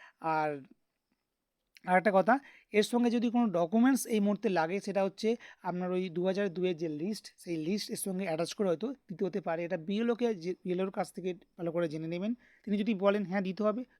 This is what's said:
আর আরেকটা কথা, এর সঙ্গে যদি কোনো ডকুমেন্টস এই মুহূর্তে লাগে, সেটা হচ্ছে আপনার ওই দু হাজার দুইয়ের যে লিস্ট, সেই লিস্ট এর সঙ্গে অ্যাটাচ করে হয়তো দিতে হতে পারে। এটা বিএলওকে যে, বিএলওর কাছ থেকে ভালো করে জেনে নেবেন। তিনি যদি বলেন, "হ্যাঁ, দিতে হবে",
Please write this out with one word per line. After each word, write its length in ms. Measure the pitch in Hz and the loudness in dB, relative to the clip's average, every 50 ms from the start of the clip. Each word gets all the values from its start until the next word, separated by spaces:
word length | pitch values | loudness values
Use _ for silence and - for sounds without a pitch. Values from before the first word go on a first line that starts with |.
| - - _ _ | -20 -20 _ _
আর 400 | - 160 160 156 156 151 147 143 131 - - _ _ _ _ _ _ _ _ _ _ _ _ _ _ _ _ _ _ _ _ - - | -4 -2 0 0 0 0 -2 -6 -10 -16 -20 _ _ _ _ _ _ _ _ _ _ _ _ _ _ _ _ _ _ _ _ -12 0
আরেকটা 240 | 185 180 185 175 214 190 | 2 2 4 4 6 4
কথা, 240 | 190 180 208 247 277 - - - - _ _ | 4 6 6 4 2 2 -8 -20 -20 _ _
এর 100 | - 208 | 0 2
সঙ্গে 280 | 208 - 240 240 240 240 | 2 2 2 2 2 4
যদি 200 | 226 240 220 240 | 2 2 0 2
কোনো 160 | 208 240 240 | 2 2 2
ডকুমেন্টস 600 | 214 170 170 175 160 220 226 233 269 277 - - | 2 2 0 0 2 4 4 6 6 4 2 0
এই 140 | - 233 214 | 0 0 2
মুহূর্তে 280 | 202 208 208 - - 214 | 2 2 0 0 0 0
লাগে, 320 | 185 170 160 165 190 202 | 2 2 2 0 -2 -4
সেটা 240 | - 208 185 202 196 | -4 -2 0 0 0
হচ্ছে 320 | 196 190 - - 220 233 - - - - _ | 0 -2 -2 -2 -2 -2 -2 -6 -16 -20 _
আপনার 280 | - 185 175 180 180 180 | -8 -6 -4 -4 -2 -2
ওই 180 | 185 185 185 185 | -2 -2 -2 -2
দু 180 | 156 180 175 | -2 0 0
হাজার 280 | 190 190 202 208 196 156 | 0 0 0 -2 -2 -2
দুইয়ের 220 | 180 180 185 175 | 0 0 0 0
যে 120 | 151 170 160 | -2 -2 -4
লিস্ট, 440 | 151 147 160 208 214 - - - - | -2 -2 -4 -4 -4 -6 -10 -18 -20
সেই 200 | _ - 180 170 | _ -8 -6 -6
লিস্ট 340 | 160 151 165 208 202 - - | -4 -2 -2 -2 -2 -2 -6
এর 60 | 226 | -8
সঙ্গে 280 | - - 196 185 185 196 | -6 -4 -4 -4 -2 -2
অ্যাটাচ 300 | 185 160 160 170 - - | -2 -2 -2 -2 -4 -2
করে 140 | - 208 185 | 0 2 2
হয়তো 240 | 165 147 - 269 | 2 0 -2 -6
দিতে 320 | - - _ - 180 - 196 | -6 -8 _ -14 -6 -4 -4
হতে 160 | 180 - 196 | -2 -2 -4
পারে। 240 | - 180 165 165 175 | -2 -2 -2 -2 -2
এটা 120 | 160 185 | -4 -4
বিএলওকে 580 | 170 156 170 196 214 233 233 240 - 240 233 220 | -4 -2 -2 -2 0 2 0 0 0 0 -2 -2
যে, 200 | 170 160 180 180 - _ | -2 -4 -6 -6 -6 _
বিএলওর 260 | 185 180 180 190 196 | -2 -2 0 -2 -2
কাছ 220 | - 214 175 - | -2 -4 -6 -4
থেকে 220 | - 196 170 185 180 | -6 -6 -6 -6 -6
ভালো 380 | - - _ _ - 170 170 | -6 -12 _ _ -6 -6 -2
করে 160 | 151 170 175 160 | 0 0 0 0
জেনে 200 | 147 160 160 165 | -2 -6 -6 -6
নেবেন। 260 | 170 175 190 220 247 | -4 -4 -2 -4 -4
তিনি 440 | - - - _ _ _ 214 208 202 | -6 -8 -18 _ _ _ -2 -2 0
যদি 160 | 214 233 220 | 0 0 0
বলেন, 300 | 175 196 202 196 208 196 | 2 2 2 2 2 0
"হ্যাঁ, 160 | 165 185 202 | -2 -2 -2
দিতে 200 | 185 185 185 - | -2 -2 -2 0
হবে", 220 | 208 214 202 247 254 - _ _ | 0 0 0 -2 -6 -10 _ _